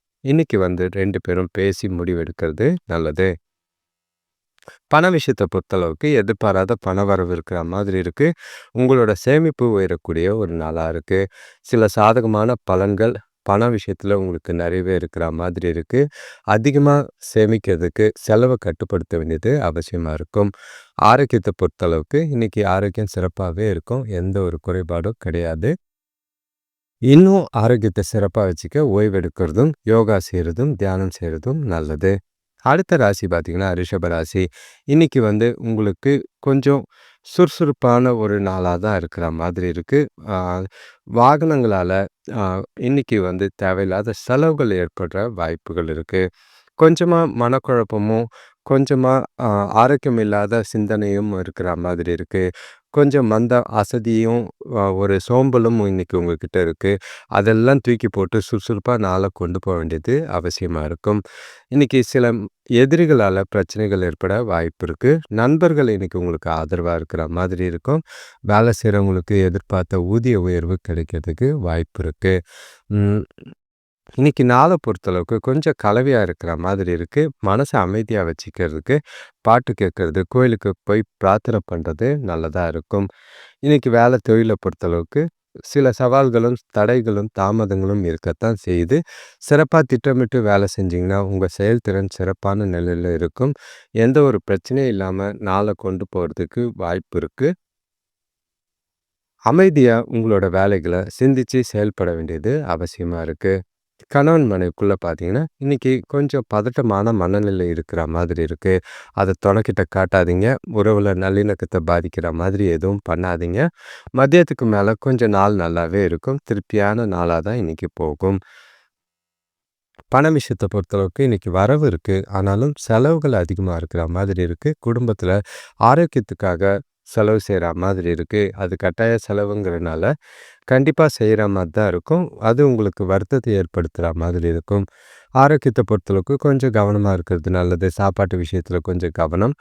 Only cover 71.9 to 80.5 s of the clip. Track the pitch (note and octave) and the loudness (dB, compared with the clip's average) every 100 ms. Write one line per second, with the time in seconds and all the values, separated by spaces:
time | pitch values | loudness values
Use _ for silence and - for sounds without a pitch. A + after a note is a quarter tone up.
71.9 | - D#2+ D2+ F#2+ F#2 - - - - _ | -6 -8 -4 0 0 -2 -14 -20 -20 _
72.9 | G#2 G2+ G#2 - _ - - _ _ _ | 0 0 0 -4 _ -20 -20 _ _ _
73.9 | _ - - C#3+ C#3+ B2 B2 D#3 F3+ - | _ -10 0 2 2 4 6 4 2 -2
74.9 | F#2 - F2+ F2 A2+ - C3+ D#3+ C#3+ G#2+ | -6 -4 -4 -2 -4 -2 -2 -2 -2 0
75.9 | G#2+ C3 B2 F#2 E2+ E2+ D#2 F2 G2 F2+ | 2 2 2 0 -4 -6 -4 -4 -2 -2
76.9 | F2 E2+ - D#3 - G2 G2+ C#3 B2+ F#2 | -4 -2 -2 -2 -2 -2 0 0 0 0
77.9 | G#2 A2 G#2+ E2+ E2 - - F2 D#2 - | -2 -2 -2 -2 -6 -12 -6 -4 -4 -2
78.9 | C#3+ - - - _ - A#2 B2 A2+ G2 | -2 -2 -14 -20 _ 2 2 2 -2 -2
79.9 | - F2 D#2+ F2+ B2+ B2+ | 0 -2 -2 -2 2 2